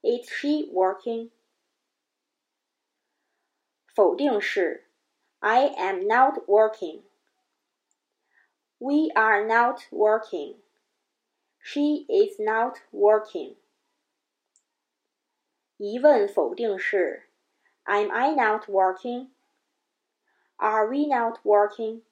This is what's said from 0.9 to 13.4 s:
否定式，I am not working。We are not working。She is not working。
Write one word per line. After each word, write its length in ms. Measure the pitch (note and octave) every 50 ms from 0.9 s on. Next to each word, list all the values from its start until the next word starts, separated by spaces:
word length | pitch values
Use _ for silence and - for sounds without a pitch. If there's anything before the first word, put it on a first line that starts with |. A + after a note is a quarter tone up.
| G3+ - - A#3+ A#3 A3+ A#3 A#3 _ _ _ _ _ _ _ _ _ _ _ _ _ _ _ _ _ _ _ _ _ _ _ _ _ _ _ _ _ _ _ _ _ _ _ _ _ _ _ _ _ _ _ _ _ _ _ _ _ _ _
否 300 | _ _ - G3+ E3 F3+
定 260 | - C#4+ C#4+ A#3 G#3
式， 480 | G3+ - - G3+ F3+ D3+ - - _ _ _ _ _ _ _ _ _ _ _
I 300 | _ - G#3 A3+ B3 C#4
am 400 | C#4+ C#4 - F#3+ G3 G3 F3+ F#3+
not 320 | G#3 A3+ B3 C4 D4 D4 - -
working。 560 | - G3+ G#3+ A3 G#3+ A3 - F#3+ D#3+ D3+ - _ _ _ _ _ _ _ _ _ _ _ _ _ _ _ _ _ _ _ _ _ _ _ _ _ _ _ _ _ _ _ _ _ _ _ _
We 340 | A#3+ C4+ C#4+ D4+ D#4+ D#4 -
are 320 | A3 A3 A3 G#3+ G3+ G#3+
not 360 | A3 A3+ A#3 A#3+ B3 C4+ - - _
working。 640 | - - G#3 G#3+ A3 A3 A3 - - E3 C#3+ C3+ - _ _ _ _ _ _ _ _ _ _ _ _ _ _ _ _ _ _ _ _ _
She 480 | _ - - D4 C#4+ D4 D4+ D4 -
is 340 | - - - G#3+ G3+ - -
not 380 | G#3+ G#3+ A3 A3+ A#3 B3+ B3+ - _ _
working。 640 | - G3+ G3+ G#3 G#3+ G#3+ G#3+ - - F3